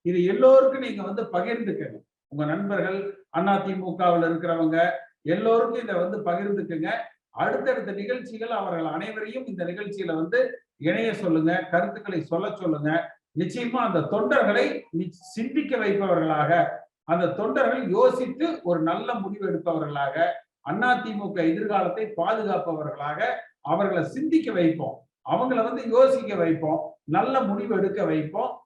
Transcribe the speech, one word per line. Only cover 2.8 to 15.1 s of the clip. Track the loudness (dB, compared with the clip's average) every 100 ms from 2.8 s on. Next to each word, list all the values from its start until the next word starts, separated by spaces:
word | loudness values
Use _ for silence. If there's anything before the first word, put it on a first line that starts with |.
| -2 -4 -6 -10 _
அண்ணா | -2 2 2
தி | 0 -4
மு | -6 0
கவில் | 2 4 2
இருக்கிறவங்க | 0 -2 0 0 2 2 0 -10 _
எல்லோருக்கும் | -2 0 2 2 2 -2
இதை | -4
வந்து | -2 -2 -2
பகிர்ந்துக்குங்க. | -2 -2 -2 -4 -4 -4 -4 -4 -8 _ _
அடுத்தடுத்த | -4 -2 0 0 -2 -2
நிகழ்ச்சிகள் | -8 -6 -6 -8 -10 -6
அவர்கள் | -4 -4 -4
அனைவரையும் | -4 -4 -6 -8 -8 -8 -8
இந்த | -6
நிகழ்ச்சியில | -6 -6 -8 -6 -4
வந்து | -2 0 0 0 -2 _ _
இணைய | -2 0 0
சொல்லுங்க, | -2 2 4 4 2 2
கருத்துக்களை | 0 0 -4 -6 -6
சொல்ல | -2 -2 -2 -4
சொல்லுங்க. | -2 0 0 0 -2 -12 _ -4
நிச்சயமா | -4 -2 -2 0
அந்த | 0 0
தொண்டர்களை | 0 0 2 4 4 4 2 -2 -6 -6
நி-, | -6